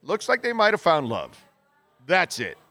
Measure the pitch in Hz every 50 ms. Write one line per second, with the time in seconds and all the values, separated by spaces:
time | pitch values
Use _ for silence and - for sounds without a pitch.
0 | _ 135 185 214 - - 254 247 - 240 240 226 214 208 214 196 - 180 160 151
1 | 139 117 113 95 71 62 - - _ _ _ _ _ _ _ _ _ _ _ _
2 | 127 131 175 185 - - - - 120 90 - _ _ _